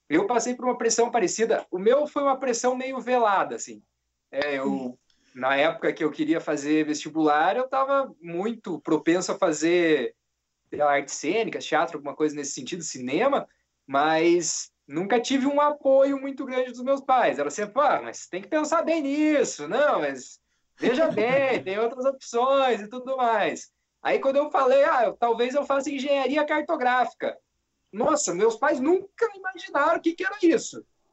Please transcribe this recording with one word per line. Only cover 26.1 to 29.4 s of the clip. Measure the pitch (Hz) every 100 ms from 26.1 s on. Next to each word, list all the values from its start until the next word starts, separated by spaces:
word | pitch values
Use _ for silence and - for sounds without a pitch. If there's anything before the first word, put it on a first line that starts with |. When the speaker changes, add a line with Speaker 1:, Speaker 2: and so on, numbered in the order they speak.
| 277 262 294
Speaker 1:
cartográfica." | 302 302 302 320 247 254 240 - - - _ _ _ _ _
Nossa, | 196 277 311 196
meus | 175 220 220
pais | 285 294
nunca | 262 370 403 - 453
imaginaram | 403